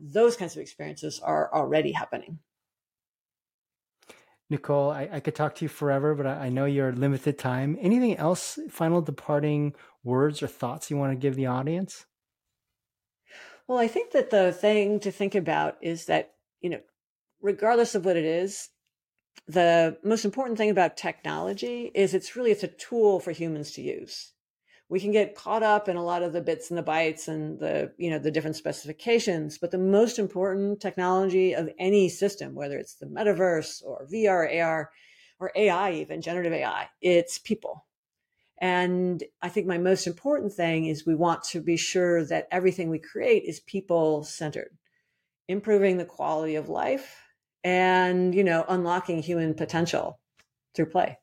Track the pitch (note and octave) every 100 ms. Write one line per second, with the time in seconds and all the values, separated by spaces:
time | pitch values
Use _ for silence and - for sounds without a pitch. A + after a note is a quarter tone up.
0 | D3 F3+ A#3 A#3 E3+ D3+ - - D3+ D3+
1 | D3+ - D#3+ D#3 D#3+ D3+ C3+ D3+ C#3+ -
2 | - A#2+ - D#3+ _ _ _ _ _ _
3 | _ _ _ _ _ _ _ _ _ _
4 | - - _ _ _ D3 - C#3+ C#3 D3
5 | D#3+ D#3+ D#3 D3 D3+ - D#3 - C#3+ C3+
6 | D3+ D3 C3+ D3 C3 B2+ C#3+ C#3 C3 B2
7 | C#3 C3+ D3+ C#3 C3 B2+ C#3+ G3 F#3+ A#3+
8 | B3 F3 D#3 F3+ - - D#4 - E3 E3+
9 | D#3 C3+ - D3 D3+ D3 D3 - - _
10 | A#2+ B2+ D3+ D3 C3+ - A#2+ D3+ - C#3+
11 | C#3 C3 C#3 C3 B2+ B2 C#3 E3+ F#3+ -
12 | - _ _ _ _ _ _ _ _ _
13 | _ _ _ - - - - B3 A3+ F4+
14 | A#4+ C#4+ B3+ G#3 F3+ F3 G#3 G#3+ G3+ G#3
15 | G3+ - G3 G3+ E3 D3+ D3+ - E3 E3+
16 | - D#3 - _ _ _ F3+ D3 - _
17 | _ _ _ _ G3+ G3 A3 A#3 A#3 G3+
18 | F3+ E3+ D#3 E3 F#3+ - - _ _ _
19 | _ _ _ - - E3+ E3+ E3+ E3 -
20 | G3+ A3 G#3+ B3+ B3+ A3 G#3+ F#3+ E3+ -
21 | E3+ - D3+ D#3 F3+ G3+ A#3+ A#3+ A#3 -
22 | F#3+ F#3 - A#3 A#3+ G#3 F3+ - - A#3+
23 | G#3 F#3 - D#3+ E3 D#3 D3 - C3+ -
24 | - - - _ _ _ _ _ _ F#3+
25 | G3+ G#3+ G3+ - - A3 G#3+ G#3 G3+ F3
26 | F3 F3 F3 E3+ E3 D#3+ - E3+ D#3+ D#3+
27 | D#3+ D#3 - D#3 D3+ D#3 D#3 D3+ D3+ -
28 | E3+ D3+ D3+ D#3 D#3 D#3 D#3 C#3 D3 D#3
29 | A#3+ A#3 A3 E3 D3+ - E3+ F#3 F#3+ G3+
30 | A#3 A#3 F#3+ F3+ F#3+ G3 G3+ G#3 F#3+ F3+
31 | F3+ F#3 F#3+ F#3 F#3 D3+ D#3 - F#3 G#3
32 | F3+ - G3 - C#3 C3+ C#3+ C#3 - -
33 | C#3+ C#3+ G#3 F3 F#3 E3 - - - B2
34 | C#3 A3 G#3 F#3 D#3 E3 E3 D#3+ D3 _
35 | _ _ _ _ F#3 - G#3 F3 G3+ D#3
36 | D3+ D#3 E3 F3 E3+ D#3+ B2+ - - _
37 | F3+ F3 E3+ - - G#3 - - _ _
38 | _ _ _ _ _ _ F#3 F3+ F3+ F3+
39 | F3+ E3+ - _ F3 G#3 F3+ F3 F3+ F#3+
40 | F3 E3+ C#4 D4 G3+ G3 E3+ D#3+ D#3+ D3+
41 | E3 D#3 E3+ D#3+ - E3+ E3 E3 - F#3
42 | F3+ E3+ D3 D#3+ - F3+ F#3 F3+ E3 D#3+
43 | - - B3 A3 - D#3+ - G3 F#3+ E3+
44 | D#3 D3+ D3+ - D3+ - - _ _ _
45 | _ _ _ _ - G3 G#3+ G#3 G3 F3+
46 | F3 - D3 D#3 D#3+ D3+ D3+ - - C4+
47 | - - _ _ _ _ F3+ F#3 F#3 F#3
48 | F3+ F3+ F3+ F3+ F#3+ E3 - F#3 E3+ F3+
49 | F3+ E3 D3+ E3+ D#3+ D#3 D#3 E3 E3+ -
50 | - - _ _ _ _ _ - D#3+ F3+
51 | - -